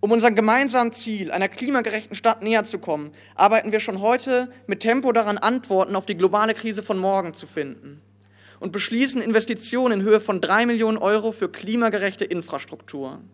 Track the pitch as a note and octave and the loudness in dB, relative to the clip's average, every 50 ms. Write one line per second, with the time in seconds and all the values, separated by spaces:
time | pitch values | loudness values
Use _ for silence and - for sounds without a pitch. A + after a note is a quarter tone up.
0 | - G#3 A3+ A#3 G#3+ A#3+ A3 G3 A3 G#3+ A3 B3+ C#4 C4+ A3+ B3+ A#3+ A#3 A3+ - | 2 2 2 4 4 4 2 4 2 4 4 4 2 2 2 0 0 0 -2 -6
1 | - A3+ G#3+ G3+ F#3+ D#3 - F3+ G3 G3 - - B3+ B3 C#4 B3+ A#3+ A3+ G3+ G#3+ | -8 -6 -6 -6 -6 -4 -2 -2 -2 -2 -4 -6 -6 -2 -2 0 -2 -2 -4 -6
2 | G#3+ - G#3+ G3 - A#3 A3+ - F#3 G#3+ A3+ A3+ G#3+ A3 - F#3 - - D#3+ D3+ | -8 -8 -12 -2 0 0 0 0 0 0 0 0 0 0 -6 -8 -4 -4 -4 -4
3 | D3 D3+ D3+ - - - - - - G3+ G#3+ A3 - G#3 G#3 A3 G3+ - G3 F#3+ | -6 -10 -14 -20 -20 -20 0 4 4 6 6 4 2 2 -2 -2 -2 -2 -6 -2
4 | G3 A3 A#3+ C4 - C4+ B3+ B3 B3+ B3 - - - - G3 G3 - A3+ A#3 C4+ | 0 2 2 2 0 0 0 0 -2 -2 -10 -18 -8 -6 -6 -2 0 2 2 2
5 | C4+ C4 A3+ A#3 A3 G#3 G#3 G3+ - G#3 B3 B3+ B3 - G3+ F#3+ F#3 - G3+ F#3+ | 2 2 2 2 2 2 0 2 2 2 2 0 -2 0 2 2 2 2 0 -4
6 | F#3+ - G#3 E3 F3+ F#3 F3 G#3 G#3+ A3 A3 A3 - A3+ G#3+ G3 G#3 - G#3+ F#3+ | -4 -4 -2 2 2 2 4 4 2 2 0 -2 -4 -6 -6 -6 -4 -4 -4 -2
7 | F#3 G3 G3 G3 F#3 E3+ D3+ - - - - - D3 C#3 B2+ - - C#3 C#3+ D3+ | 0 0 0 0 0 -2 -8 -12 -14 -10 -6 -6 -6 -6 -8 -16 -18 -20 -20 -20
8 | _ _ _ _ _ _ _ _ - - - - - - E3 G3+ F#3+ - A3+ A#3 | _ _ _ _ _ _ _ _ -20 -20 -20 -12 -10 -8 -6 -6 -6 -2 0 0
9 | C4 C4+ C4 B3+ G#3+ - A3+ A3 G#3+ - A#3 G#3+ - - - B3 B3+ B3 A3+ G3 | 0 0 0 -2 -2 2 0 0 0 0 -6 -6 -6 -4 -2 0 2 2 2 2
10 | F#3+ G#3+ G#3+ G#3+ G#3+ - G3+ F#3 - D#3 F#3+ G#3+ A#3 A#3+ A#3+ A3+ A3+ A3 A3 G#3+ | 4 4 4 4 4 0 -2 -2 0 2 4 4 4 4 2 2 2 0 0 2
11 | - F#3+ G#3 A3 G#3 A3+ A3 A3 G3 F3+ F3+ - - F#3+ A3 A#3+ A#3 A3+ G#3 G#3 | 2 2 2 2 2 -2 -4 -2 -4 -6 -4 -8 -6 -4 0 2 2 2 0 0
12 | F#3 G3 F#3+ - G3+ - F3+ F3 D#3+ - - C#3+ - - - - - - - C#3+ | -2 -2 -2 -4 -4 -4 -4 -6 -6 -6 -8 -10 -8 -10 -16 -18 -18 -14 -10 -10
13 | C3+ C3 C#3 - - - | -10 -10 -12 -14 -18 -20